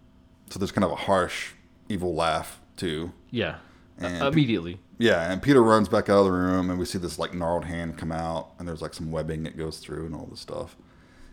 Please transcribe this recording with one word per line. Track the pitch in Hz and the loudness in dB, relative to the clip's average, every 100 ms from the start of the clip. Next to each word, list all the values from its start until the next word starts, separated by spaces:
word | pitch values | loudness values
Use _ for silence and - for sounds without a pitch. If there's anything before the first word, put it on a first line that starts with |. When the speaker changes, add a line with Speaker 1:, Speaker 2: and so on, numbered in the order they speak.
| _ _ _ _ - | _ _ _ _ -14
Speaker 1:
so | 92 | -6
there's | 95 | -4
kind | - | 0
of | 90 | 0
a | 76 | 0
harsh, | - 113 90 - - - _ _ - | 2 2 2 -4 -10 -14 _ _ -8
evil | 98 90 | -4 -2
laugh, | 80 82 80 - - - - | 0 0 0 -6 -16 -20 -6
too. | 90 78 85 - - | -4 -4 -6 -12 -8
Speaker 2:
Yeah. | 120 85 - - - _ - | -4 -4 -6 -16 -20 _ -10
Speaker 1:
And | 90 87 | -6 -2
Speaker 2:
Uh, | 135 | 0
immediately. | 156 123 101 85 90 _ - | 2 2 2 -2 -12 _ 2
Speaker 1:
Yeah, | 117 87 85 | 4 4 2
and | 92 | -2
Peter | 135 139 | 6 8
runs | 113 110 98 | 8 6 6
back | 104 98 | 2 4
out | 101 | 6
of | 98 | 6
the | |
room, | 90 92 92 92 | 4 2 2 0
and | 90 | -2
we | |
see | 87 95 | -4 -4
this, | 85 80 | -6 -6
like, | 82 | -6
gnarled | 90 85 87 | -4 -2 -2
hand | 78 85 82 78 | -2 -6 -6 -6
come | 80 | -6
out, | 80 82 82 - - | -4 -4 -6 -8 -12
and | 85 | -10
there's, | 78 | -8
like, | 78 | -10
some | - 80 | -8 -6
webbing | 80 78 80 | -6 -4 -6
that | 78 80 | -8 -8
goes | 80 - | -10 -10
through | - 76 | -12 -10
and | 82 | -8
all | 78 - | -10 -12
this | - | -16
stuff. | - - - - - - _ - - | -12 -10 -10 -16 -20 -20 _ -20 -20